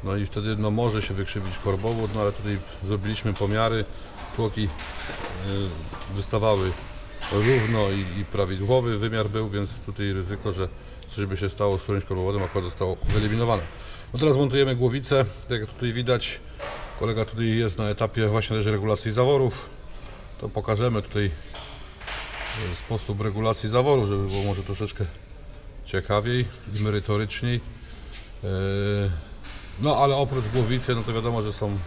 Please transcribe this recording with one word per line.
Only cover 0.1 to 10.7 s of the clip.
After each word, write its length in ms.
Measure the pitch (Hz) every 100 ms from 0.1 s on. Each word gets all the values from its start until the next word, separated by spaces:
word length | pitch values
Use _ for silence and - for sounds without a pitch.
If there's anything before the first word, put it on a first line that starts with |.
| 101
i 100 | 101
wtedy, 300 | - 107 107
no, 160 | 107
może 300 | 107 120 107
się 120 | 98
wykrzywić 440 | 98 95 - 95 87
korbowód, 540 | - 95 110 117 110 107
no 60 |
ale 100 | 104
tutaj 260 | 101 104 101 87 -
zrobiliśmy 500 | 95 104 98 107 -
pomiary, 520 | 95 98 104 113 110 101 - - - - -
tłoki, 280 | 113 110
e, 60 | 104 - - - - - - 90 95 98 98 80 80 - - 95
wystawały 560 | 98 113 110 104 92 87 - - - - -
równo 580 | 101 110 131 110 113 101
i, 300 | 98 92 90
i 40 | 98
prawidłowy 720 | 104 95 95 101 127 120 107
wymiar 320 | 110 113 107
był, 200 | 110 110
więc 300 | 101 98 -
tutaj 340 | - 98 101
ryzyko, 400 | 95 90 101 110
że 160 | 90 92